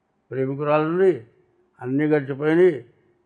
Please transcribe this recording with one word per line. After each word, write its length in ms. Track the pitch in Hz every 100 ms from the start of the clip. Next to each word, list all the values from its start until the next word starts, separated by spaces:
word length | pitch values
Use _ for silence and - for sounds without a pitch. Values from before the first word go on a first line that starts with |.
| _ _ -
ప్రేమికురాలు 540 | 127 135 139 147 151
ఉంది, 420 | 156 175 190 135 117 _ _ _ _ -
అన్నీ 240 | 123 139
గడిచిపోయినాయి, 880 | 151 151 135 135 151 165 180 135 - _ _ _